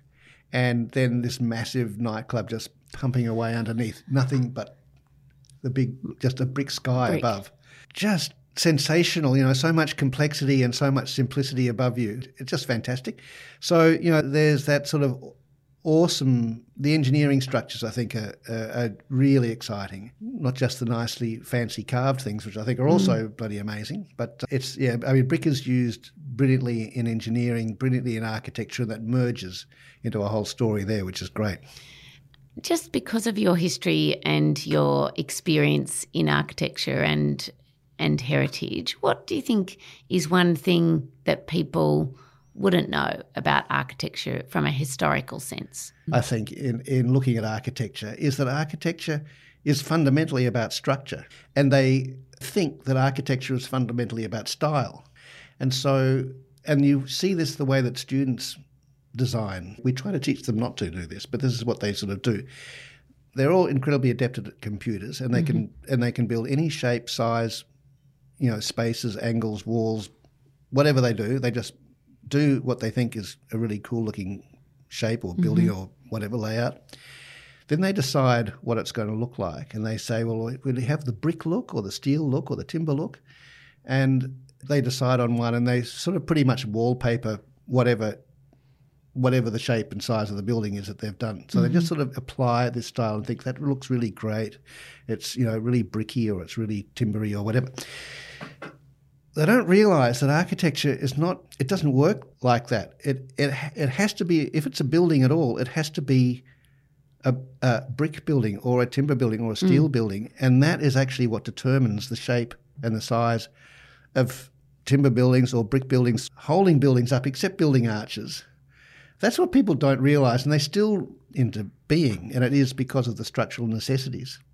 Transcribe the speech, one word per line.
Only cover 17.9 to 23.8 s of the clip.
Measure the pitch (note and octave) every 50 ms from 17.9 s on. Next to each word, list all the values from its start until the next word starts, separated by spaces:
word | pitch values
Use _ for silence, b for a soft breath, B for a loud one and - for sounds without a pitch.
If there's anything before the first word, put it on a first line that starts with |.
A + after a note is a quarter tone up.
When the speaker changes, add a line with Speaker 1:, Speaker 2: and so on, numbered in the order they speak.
| G#2 B2 A#2 G#2 -
Speaker 1:
are, | A2+ G#2+ G2+ - - - -
are, | A2+ A2+ A2 A2 -
are | A#2+ A#2+ A2+ G2 - - -
really | C3+ B2+ C3+ C#3 C#3 C3+ B2 A#2
exciting. | A2+ - - - G#2 G2+ G2 - F#3+ G3 G#3 A#3+ - -
Not | G#3+ A#3 C4+ A3+ D#3+ B2 B2+
just | C3 C3+ A#2 - -
the | C3
nicely | A#2 A#2+ A#2 A#2 A2+ - - B2 A2+ A2+ A2+
fancy | - - - B2 A#2+ G#2+ - - G#2+
carved | - - B2 B2+ C3+ C#3 C3
things, | C3 G#2 G#2 G#2+ G2+
which | G#2+ F#2+ G#2+
I | G#2+
think | A#2+ B2 A#2+
are | B2+ C#3+
also | F3+ G3 F#3+ F#3+ A#2 A2 A2 G#2+
Speaker 2:
Mm. | G#2 -
Speaker 1:
bloody | A2+ G#2+ G#2 G2+
amazing. | G2+ G#2+ G#2+ G#2